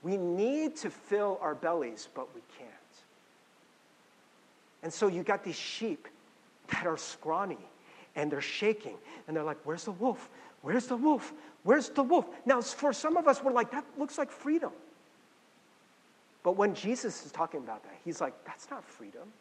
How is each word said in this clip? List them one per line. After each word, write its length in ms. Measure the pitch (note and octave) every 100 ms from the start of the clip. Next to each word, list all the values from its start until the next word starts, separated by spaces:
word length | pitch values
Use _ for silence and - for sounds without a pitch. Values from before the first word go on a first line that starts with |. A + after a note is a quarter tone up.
We 140 | E3 G3
need 580 | F3 F3 A3 C#4+ D#4 -
to 140 | G3
fill 480 | - - G#3 G#3 F#3+
our 140 | D#3+
bellies, 540 | C#3 E3 E3+ B2+ A2 -
but 200 | - B2+
we 60 | A#2 - -
can't. 120 | B2 - _ - _ _ _ _ _ _ _ _ _ _ _ _ _ _ _ _ _ _
And 100 | E3
so 140 | D#3+ G#3
you 160 | F3
got 220 | E3+ G3+
these 140 | G3 D#3+
sheep 500 | - - A3+ D#3+ - - - _ _ _ -
that 180 | - F3
are 100 | D#3
scrawny, 640 | - - D3+ E3 G3 D3+ - - - - - -
and 140 | D3+
they're 100 | C#3+
shaking, 560 | - - G#3 G#3+ - G2+ - - -
and 100 | D#3
they're 80 |
like, 140 | D3+ D3
"Where's 200 | - E3+
the 80 | -
wolf? 360 | F3+ A#3+ A3+ - - - -
Where's 240 | - A3 A#3+
the 100 | B3
wolf? 360 | D4 C#4 - - - -
Where's 260 | F3 C#4+ A#3+
the 120 | -
wolf?" 240 | B3+ E4+ - - A#3
Now, 120 | B3+
s-, 140 | A#3
for 200 | - C#4+
some 240 | - D#4 E4+
of 120 | D#4
us, 140 | C4
we're 100 | C4+
like, 180 | B3 -
"That 140 | C4+ - -
looks 200 | D4 -
like 120 | C4+
freedom." 420 | - C#4+ D#4+ B3+ - - - _ _ _ _ _ _ _ _ _ _ _ _ _ _
But 140 | F3+ F#3+
when 180 | G3+
Jesus 500 | F#3 F#3 B3 A#3 -
is 80 | D3
talking 280 | - E3 D#3
about 220 | A#2 G#2+
that, 120 | - -
he's 160 | - E3
like, 140 | D3 -
"That's 260 | - - -
not 140 | C4
freedom. 480 | - - G2+ - G3+ A3